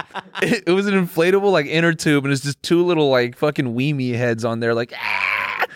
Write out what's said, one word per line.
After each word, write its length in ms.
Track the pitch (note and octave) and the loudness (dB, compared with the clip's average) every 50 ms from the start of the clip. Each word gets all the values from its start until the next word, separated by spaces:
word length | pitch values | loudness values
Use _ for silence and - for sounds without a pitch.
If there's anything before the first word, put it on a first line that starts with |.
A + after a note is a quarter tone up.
| F3 - - G3 - - - - | -14 -12 -12 -14 -14 -12 -8 -4
it, 220 | F#3+ E3+ G#3+ A3 - E3 | -2 -2 -2 0 0 0
it 40 | |
was 160 | F3 F#3+ G3+ G3+ | 0 2 2 2
an 60 | G3 | 2
inflatable, 560 | G3 F3+ E3+ - - E3 F3+ F#3+ G3 G3 G3+ F#3+ | 0 0 0 0 0 2 4 4 2 4 4 2
like, 140 | E3 D3 C#3+ | 2 2 0
inner 260 | D3+ E3 E3+ E3+ E3 | 0 0 2 2 0
tube, 320 | D#3+ - D#3+ D3 C#3+ C3+ | 0 2 2 2 2 2
and 80 | C#3 C#3 | 0 -2
it's 80 | C3 C3 | -2 -2
just 180 | C#3+ C#3 - - | -4 -8 -6 -2
two 200 | - E3+ E3+ F3 | 2 2 2 4
little, 260 | F3 F3 D#3 D3+ C#3 | 4 2 2 2 4
like, 280 | C3 B2 B2 B2 A#2 - | 4 2 2 0 -2 -2
fucking 360 | - D3+ D3 - C#3+ B2 A2+ | -2 -2 0 -2 -2 -2 -2
weenie 400 | A#2+ C3 D3 D3+ C#3 B2+ B2 A#2+ | -2 -2 -2 -2 -2 -2 -2 -2
heads 280 | A#2 B2 A#2+ A#2 A2+ A2 | 0 0 0 0 0 -2
on 160 | A#2+ A#2 A2+ | -4 -2 -2
there, 140 | A#2 A#2 A#2 | -2 0 0
like, 180 | A#2 A#2+ A#2 - - | -2 -2 -6 -8 -10
"Ah!" 680 | - G#2 G2 G2 G2 G2 G#2 G#2 G2+ G2+ - - - - - | -8 -6 -4 -4 -4 -4 -4 -4 -6 -6 -6 -6 -6 -6 -8